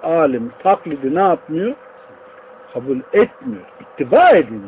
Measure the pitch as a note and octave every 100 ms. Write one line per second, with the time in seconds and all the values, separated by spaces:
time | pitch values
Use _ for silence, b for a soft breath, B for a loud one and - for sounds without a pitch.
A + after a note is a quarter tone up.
0 | E3 E3 D3 B2 A#2 - F#3+ G3 E3+ C#3+
1 | C3 D#3+ F#3+ D#3+ - D#3+ G#3 C#4 - -
2 | - - - - - - - B2 C3 B2+
3 | - G3+ - - - G2+ - - - -
4 | B2 B3 F4+ G#3 B2 A2